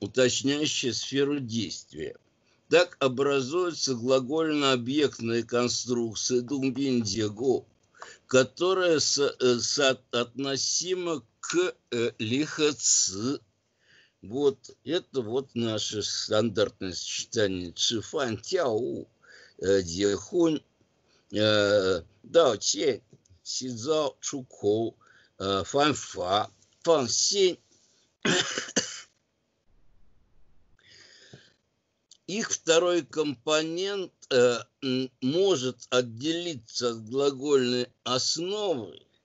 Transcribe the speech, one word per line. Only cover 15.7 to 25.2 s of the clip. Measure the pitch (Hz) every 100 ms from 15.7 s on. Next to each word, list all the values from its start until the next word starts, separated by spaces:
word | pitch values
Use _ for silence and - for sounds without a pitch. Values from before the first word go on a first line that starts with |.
| 110 - 107
стандартное | - - - 107 113 101 98 - 95
сочетание | 85 - - - 117 101 92 87
цифан, | - - 113 - 160 127 110
тяу, | - 185 143 107 127 104 - _ _ - - -
э, | 92 98
диахунь, | 87 85 101 98 - 180 165 151 _ _ _ _ _ _ -
э, | 104 107 107 101 104 92 90 - _
дао | - 170 147 104
че, | - 294 156 104 _ - _ _
си | - - 127
цзао, | 117 131 156 143 -
чу | - 143
коу, | 127 - 104 110 117 - _ -